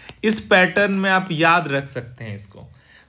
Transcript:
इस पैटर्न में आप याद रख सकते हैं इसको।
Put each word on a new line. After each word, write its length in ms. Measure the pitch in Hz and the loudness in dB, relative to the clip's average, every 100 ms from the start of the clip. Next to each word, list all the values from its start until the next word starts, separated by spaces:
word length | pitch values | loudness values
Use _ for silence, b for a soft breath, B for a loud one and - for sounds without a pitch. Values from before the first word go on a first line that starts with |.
| B B | B B
इस 160 | 214 214 | -2 -2
पैटर्न 500 | - 196 185 202 202 | 2 4 4 2 0
में 160 | 196 196 | 0 2
आप 180 | 190 190 | 0 0
याद 360 | 156 165 175 151 | 0 2 2 0
रख 200 | 139 139 | -4 -4
सकते 360 | 123 - - | -10 -12 -14
हैं 100 | 113 | -14
इसको। 320 | 101 - - - b b b | -14 -16 -20 -20 b b b